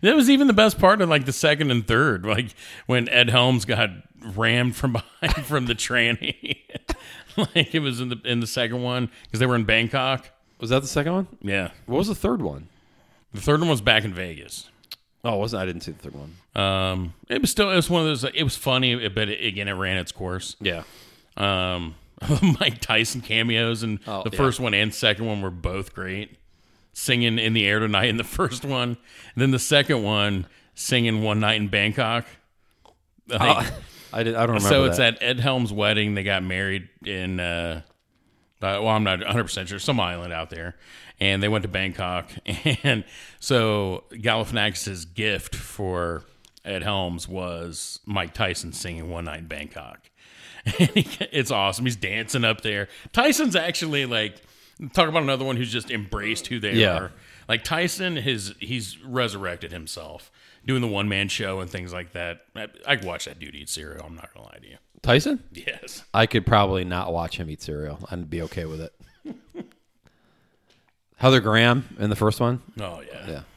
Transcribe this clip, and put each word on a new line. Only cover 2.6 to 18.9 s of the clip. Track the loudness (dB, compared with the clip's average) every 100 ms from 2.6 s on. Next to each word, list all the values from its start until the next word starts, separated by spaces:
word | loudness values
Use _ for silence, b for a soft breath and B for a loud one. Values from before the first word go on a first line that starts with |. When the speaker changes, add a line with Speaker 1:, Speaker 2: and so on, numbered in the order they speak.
| B B B
Speaker 1:
when | 0 2
Ed | 4 6
Helms | 6 6 4 2
got | 0 0 -2 -18 -16
rammed | -10 -2 2 4 2 0
from | -2
behind | -2 -6 -6 -2
<laughs> | -2 0
from | -2 0
the | -2
tranny. | 0 2 2 2 -4 -8 -6 -8
<laughs> | _ -16 -6 -8 B B B -2
Like, | 0 2 2
it | 2
was | 0 -2
in | -4
the, | -6 -2
in | 0
the | 0
second | -2 -2 -2
one, | -2 -2 -2 B B
'cause | 0
they | 2
were | 4
in |
Bangkok. | 4 2 2 0 0 -2 -6 _ _ _
Speaker 2:
Was | 0
that | 0
the | 2
second | -2 0
one? | 0 -2 -6
Speaker 1:
Yeah. | -2 -2 -2 -8 -4
Speaker 2:
What | 0
was | 0
the | 0
third | 0 0
one? | -2 -8 -14 b b b b b b
Speaker 1:
The | -6
third | 2 2
one | 4
was | 2
back | 4 2
in | 2
Vegas. | -6 -8 -10 -14 -16 -16 _ _ -20 _ _
Speaker 2:
Oh, | -2 0
it |
wasn't, | 0 -2
I | -4
didn't | -6
see | -10
the | -14
third | -14 -16
one. | -18 -20 _ -2
Speaker 1:
Um, | 0 2 0 -2 -4 -8 -4
it | 0
was | 0
still, | 2 2
it | 2
was | 2
one | 2
of | 2
those, | 0 -2
like, | -2
it |
was | -2 -2
funny, | 0 2 2